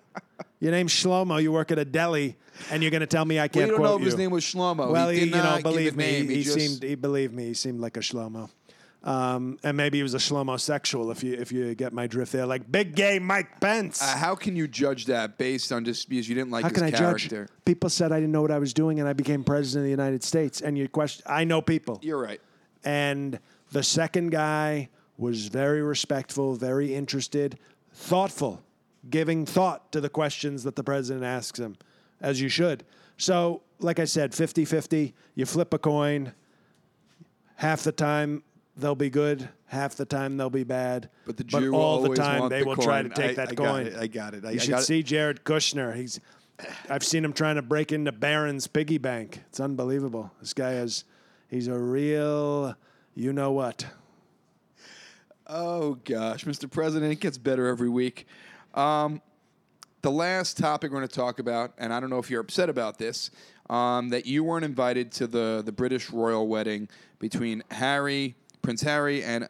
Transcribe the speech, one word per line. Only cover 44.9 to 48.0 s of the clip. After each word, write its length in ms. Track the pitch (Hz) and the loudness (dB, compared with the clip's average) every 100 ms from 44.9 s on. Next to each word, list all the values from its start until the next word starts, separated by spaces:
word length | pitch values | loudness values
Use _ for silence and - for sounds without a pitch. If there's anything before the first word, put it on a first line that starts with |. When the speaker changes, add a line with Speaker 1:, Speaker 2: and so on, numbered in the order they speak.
| 160 | 2
Speaker 1:
Jared 420 | 139 151 151 143 | 2 0 0 -2
Kushner. 500 | - 156 - 143 127 | 0 2 2 0 -4
He's, 240 | 117 123 - - - _ - - - - | -4 -8 -10 -14 -20 _ -18 -16 -14 -6
I've 160 | 139 | -2
seen 180 | - 165 156 | 0 0 0
him 80 | |
trying 220 | 139 156 151 | 0 2 2
to 60 | |
break 300 | 120 151 151 | 0 0 2
into 180 | 151 | 0